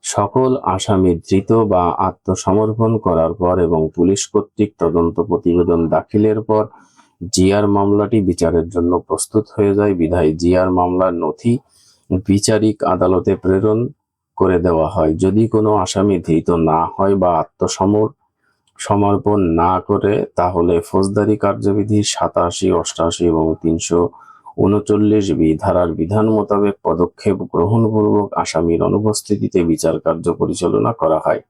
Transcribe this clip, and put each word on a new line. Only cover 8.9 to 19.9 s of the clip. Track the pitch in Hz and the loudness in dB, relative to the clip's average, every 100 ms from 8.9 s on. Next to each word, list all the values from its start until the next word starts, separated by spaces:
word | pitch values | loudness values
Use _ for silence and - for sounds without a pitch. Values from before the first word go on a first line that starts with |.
| 87 | 0
প্রস্তুত | - 80 - 107 107 | -2 -6 -2 -2 -2
হয়ে | - 101 101 | 0 0 2
যায়, | 104 | 0
বিধায় | 92 80 87 78 | 0 0 2 0
জিআর | 80 85 90 92 | 0 2 2 2
মামলার | 92 90 92 92 | 0 0 0 0
নথি | 87 82 - 120 120 _ _ _ _ _ | 0 -4 -4 -2 -2 _ _ _ _ _
বিচারিক | 92 - 98 - 110 110 107 | -4 0 0 2 2 2 0
আদালতে | - 90 90 92 87 95 | -2 0 2 2 0 -2
প্রেরণ | 92 95 107 110 123 - _ _ _ - | 0 2 2 0 -2 -8 _ _ _ -2
করে | 95 90 87 | 0 2 2
দেওয়া | 82 78 | 0 0
হয়। | 101 80 80 | 0 -2 2
যদি | 95 101 110 | 2 2 2
কোনো | 110 107 107 | 2 2 0
আসামি | 90 101 101 92 80 | 0 0 0 0 0
ধৃত | 80 78 85 80 | -2 0 0 2
না | 78 80 - | 0 -2 -2
হয় | 98 98 | 0 2
বা | 90 82 | 2 0
আত্মসমর-, | 85 _ 92 - 95 104 107 - _ _ _ _ _ _ | -4 _ -6 -2 0 2 0 -4 _ _ _ _ _ _
সমর্পণ | - 101 101 101 104 104 90 82 | -4 0 0 0 0 0 0 2
না | 87 92 | 0 0
করে, | - | -2